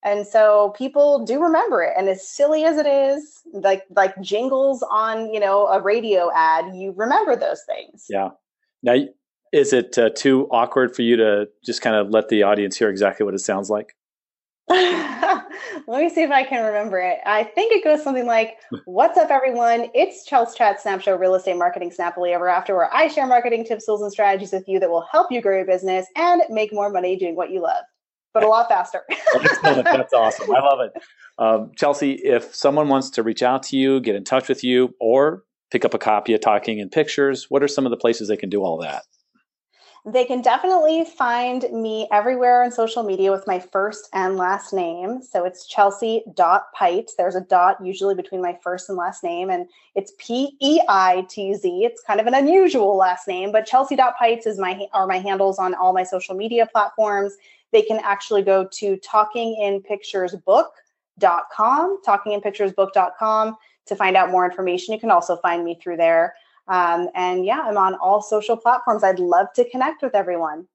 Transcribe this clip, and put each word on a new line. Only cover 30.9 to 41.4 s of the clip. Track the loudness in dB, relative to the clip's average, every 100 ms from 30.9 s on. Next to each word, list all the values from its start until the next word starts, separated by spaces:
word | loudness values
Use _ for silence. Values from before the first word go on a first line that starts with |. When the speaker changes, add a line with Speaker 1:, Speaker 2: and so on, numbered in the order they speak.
| -8 -20 _ -20 -2
Speaker 2:
Um, | 2 2 -2 -2
Chelsea, | -2 0 -2
if | -2 0 0 -2
someone | -2 0 2 2
wants | 0 0
to | -4
reach | -4 0
out | 0 0
to | -2 0
you, | 2 2
get | 0
in | -4
touch | -2 -2 -2
with | -4
you, | 0 2 2 0
or | 2 4 2 -2 _ _ _
pick | -2
up | -2
a | -2
copy | 0 0 0
of | 0
Talking | 2 0 -2 -8
in | -4
Pictures, | -2 -2 0 0 -2 -2
what | 0
are | 0
some | 0 -2
of |
the | 0
places | -2 -2 -2
they | -4
can | -2
do | -2
all | -2 -4
that? | -8 -10 -14 _ _ _ _ _ _ _ _ _ -4
Speaker 1:
They | -2
can | 0 0
definitely | 2 2 2 2 2 2
find | -2 -2 -2 -2